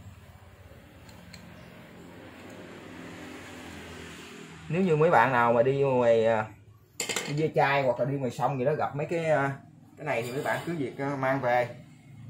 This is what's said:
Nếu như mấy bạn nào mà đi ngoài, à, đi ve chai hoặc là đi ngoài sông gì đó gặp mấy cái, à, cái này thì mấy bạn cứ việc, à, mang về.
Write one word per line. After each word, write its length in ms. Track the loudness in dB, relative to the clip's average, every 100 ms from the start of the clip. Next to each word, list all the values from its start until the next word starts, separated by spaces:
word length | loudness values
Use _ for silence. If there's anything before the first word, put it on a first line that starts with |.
| -16 -20 -20 -20 -20 -20 -20 -20 -20 -20 -20 -20 -20 -20 -20 -20 -20 -20 -20 -20 -20 -20 -20 -18 -18 -18 -18 -18 -18 -16 -16 -16 -16 -16 -16 -16 -16 -16 -16 -14 -16 -16 -16 -16 -16 -16 -6
Nếu 120 | 0
như 140 | 2 4
mấy 140 | 6
bạn 220 | 6 6
nào 220 | 6 4
mà 100 | 6
đi 180 | 4 4
ngoài, 440 | 2 4 6 6 6
à, 220 | 2 0 -8 -20 -20 _ -10 -6 -6 -4
đi 60 | -2
ve 80 | 0 2
chai 280 | 2 4
hoặc 160 | 2 2
là 60 | 0
đi 120 | -2
ngoài 140 | -2
sông 280 | -2 -2 0
gì 60 | 0
đó 80 |
gặp 220 | 0 -2 -4
mấy 120 | -4
cái, 180 | -2 2
à, 320 | 2 2 -4 -12 -20 -20 -12
cái 80 | -4
này 180 | -4
thì 80 | -4
mấy 120 | -4
bạn 160 | -2 -2 -4
cứ 100 | -4
việc, 200 | -4 -4
à, 180 | -4 -2
mang 260 | 0 0
về. 340 | 2 2 0 -4 -20 -20 -20 -20